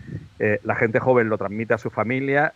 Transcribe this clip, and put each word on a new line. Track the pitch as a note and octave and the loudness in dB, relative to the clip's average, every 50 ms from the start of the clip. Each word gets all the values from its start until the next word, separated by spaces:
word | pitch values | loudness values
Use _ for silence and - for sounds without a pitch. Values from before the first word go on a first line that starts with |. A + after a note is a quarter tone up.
| - - - - - - - - | -16 -14 -12 -14 -14 -16 -6 -2
Eh, | - G#2+ G#2 - - | 0 0 0 0 -2
la | A2 A2 | -4 0
gente | - A#2+ A2+ A2+ B2+ | 0 0 2 2 0
joven | G#2+ B2+ B2+ B2 A2+ A2 | 2 4 4 4 4 2
lo | A2 | 0
transmite | G2+ G2 F#2+ G2+ A2 A#2 A2 A#2+ | -2 -2 -6 -4 -6 -2 0 -2
a | |
sus | A2 - A#2+ - | -2 -2 -6 -4
familias, | A2 G#2+ A2 B2+ C3 C3+ C#3 C#3 C#3+ D3 - - | -2 -2 -2 -2 -2 -2 0 2 2 2 0 -2